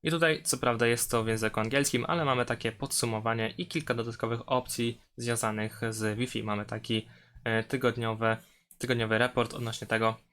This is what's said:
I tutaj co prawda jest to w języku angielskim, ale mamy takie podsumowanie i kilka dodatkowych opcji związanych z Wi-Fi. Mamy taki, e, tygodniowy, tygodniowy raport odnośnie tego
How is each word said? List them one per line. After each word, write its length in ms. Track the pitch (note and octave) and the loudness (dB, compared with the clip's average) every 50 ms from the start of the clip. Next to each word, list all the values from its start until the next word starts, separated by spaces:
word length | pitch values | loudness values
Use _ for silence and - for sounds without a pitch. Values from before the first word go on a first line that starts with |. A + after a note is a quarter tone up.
| - | 0
I 80 | E3+ | 0
tutaj 320 | E3 E3 E3 D#3+ D#3 - - | 2 4 4 4 2 2 0
co 140 | - - | -2 -2
prawda 300 | C3 C3+ B2+ A#2 A2 A#2+ | 2 2 0 2 4 4
jest 240 | A#2 A#2+ A#2 - - | 4 4 2 0 0
to 120 | - A#2 A2 | 2 0 2
w 40 | |
języku 320 | A2 A2+ A2 A2 A2 - - | 2 0 2 0 0 0 0
angielskim, 460 | G#2+ A2+ B2+ C#3 C#3+ - - A#2+ A#2+ | -2 2 2 2 2 2 2 0 0
ale 180 | - E3 F3 D#3+ | 2 0 2 2
mamy 200 | C#3 C3 B2 A#2+ | 2 2 2 2
takie 260 | - A#2+ - - A#2 | 0 -2 -2 -2 -4
podsumowanie 800 | A2 - C#3 C#3 - - - A#2+ A2+ G#2+ A2 A2+ A2+ A2+ A2 A2 | -4 -4 -8 -4 -2 -2 0 0 -2 0 0 0 0 2 0 -2
i 180 | - - F3 | -2 -6 -8
kilka 260 | F3 - E3 C#3+ - B2 | -4 -4 -6 -2 -2 -2
dodatkowych 560 | A#2 A2+ A#2 A2+ - - A2+ A#2 A2+ - - | -2 -2 -4 -4 -4 -2 -2 -2 -4 -2 0
opcji 520 | C3+ B2+ B2 - - - A#2+ A#2 A#2 - _ _ _ | 0 0 0 -2 -4 -2 -2 -2 -2 -6 _ _ _
związanych 640 | - A#2+ A#2+ A#2+ A2+ - A2 G#2+ G#2+ G#2+ A2 - - - A2+ | -6 -2 -2 0 0 0 0 0 0 -4 -4 -4 -4 -4 -4
z 280 | A2 A2 A2 G#2+ G#2+ | -2 0 0 0 0
Wi-Fi. 260 | A2 B2 B2 - A2+ G#2+ | 0 -2 -2 -2 -4 -2
Mamy 220 | A2 G#2 G#2 G#2 | -2 -4 -4 -4
taki, 420 | - G#2+ A2 A2 - A2+ A2 - - - - - _ _ - - | -6 -8 -8 -4 -2 -2 -2 -2 -4 -18 -20 -20 _ _ -8 -4
e, 200 | A#2 A2+ A2+ A2 | 0 0 0 0
tygodniowy, 760 | - - C3 B2+ B2 A2 A#2+ A#2 A2+ A2 A2 A2+ A2+ A2+ A2+ - - _ _ _ _ - | 0 -2 2 2 0 0 2 -2 -2 -2 0 2 2 0 0 -4 -20 _ _ _ _ -12
tygodniowy 400 | _ - B2 B2+ A#2 A2+ A2 A2 | _ -2 0 0 0 2 2 4
raport 360 | A2 A#2+ B2 - - A#2 - - | 4 4 2 2 0 0 0 -2
odnośnie 340 | - A#2+ A2+ A2+ - - | -6 -6 -6 -6 -8 -4
tego 300 | - A2+ A2 A2+ A2+ A2 - _ _ | -2 0 2 2 2 0 -2 _ _